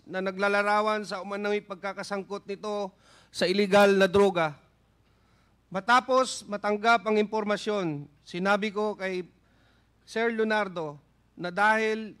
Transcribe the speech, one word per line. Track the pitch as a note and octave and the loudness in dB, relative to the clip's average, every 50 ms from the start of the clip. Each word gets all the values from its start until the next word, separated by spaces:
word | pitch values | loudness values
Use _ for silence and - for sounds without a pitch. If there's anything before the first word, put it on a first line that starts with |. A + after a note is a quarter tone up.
| _ | _
na | - F3 F#3 F#3+ | -10 -8 -6 -6
naglalarawan | G3 F#3+ F#3 G3+ G3+ G3+ G3+ G3+ G#3 G#3 G#3 G#3+ G#3+ G#3+ G#3+ G#3 | -6 -4 -2 0 0 2 2 2 2 2 2 2 0 0 -2 -4
sa | E3+ G#3 F#3+ | -6 -10 -10
umano'y | F3 G3+ G3+ G3+ G#3 G3+ G#3 G#3 G3+ | -8 -8 -8 -6 -4 -2 -2 -4 -4
pagkakasangkot | - G3 E3+ F#3+ G3 F#3 G3 F#3 - G3+ G3 F#3 D3+ G3+ G3 - | -8 -12 -10 -10 -10 -10 -10 -8 -8 -6 -8 -6 -8 -10 -12 -10
nito | - G3 E3 F3 G#3+ G#3 G#3 G3+ F#3+ - _ _ _ _ _ _ _ - | -12 -12 -10 -8 -8 -6 -6 -6 -8 -10 _ _ _ _ _ _ _ -6
sa | - F#3+ E3+ | -2 -2 0
iligal | F#3 G3+ G#3 F#3+ G3 G3+ G#3 G3+ G3 F#3+ | 2 2 2 4 6 6 8 8 6 6
na | G3 | 4
droga. | F#3+ F3 G3+ G3+ G3 F3+ F3 E3 D3+ C#3+ - _ _ _ _ _ _ _ _ _ _ _ _ _ _ _ _ _ _ _ _ _ _ E3+ | 4 4 4 4 4 4 0 -2 -2 -4 -8 _ _ _ _ _ _ _ _ _ _ _ _ _ _ _ _ _ _ _ _ _ _ -10
Matapos | G3 F#3+ - A#3+ B3+ B3 C4 B3+ C4 C4 - - - G3+ | -6 2 4 4 4 4 4 2 2 2 2 -2 -8 -10
matanggap | G3+ G3+ G#3 - G#3 G#3 G#3 G#3 A#3 A#3 A3+ F3+ A3 | -10 -10 -4 -2 -2 -2 0 4 4 4 4 2 2
ang | G#3+ G#3+ | 2 2
impormasyon, | G#3+ G#3 G#3+ A3 G#3 G#3 G#3 G3 - A3 G#3 G3+ F#3 E3 D3+ C#3+ D3 - _ _ _ | 2 0 0 -2 -2 -2 -2 -2 -2 -4 -4 -2 -2 -4 -4 -6 -10 -14 _ _ _
sinabi | - - F3 F#3 G3 G#3 G3+ G3+ A3 | -12 -8 -4 0 2 2 2 0 -2
ko | F#3 G#3 G#3+ G#3+ G3 | -4 -2 -4 -4 -4
kay | F3+ F#3+ F#3+ F#3 F#3 F3 - _ _ _ _ _ _ _ _ _ _ _ _ _ _ _ | -6 -6 -6 -6 -6 -8 -10 _ _ _ _ _ _ _ _ _ _ _ _ _ _ _
Sir | - - A3 A3+ A#3 | -10 -4 -2 -2 -2
Leonardo | A#3 A3 A3 A3 G#3+ G#3+ G#3 F#3+ F3 F3 D#3+ D3+ D3 D3 _ _ _ _ _ _ _ | 0 0 0 0 0 0 0 -2 -4 -6 -8 -8 -10 -12 _ _ _ _ _ _ _
na | - E3+ F3 | -10 -10 -6
dahil | F3+ F#3+ G3+ G#3+ A3 A3 A3 A3 A3 A3 A3 G#3 - - | -2 2 2 4 4 2 2 0 -2 -4 -6 -10 -14 -16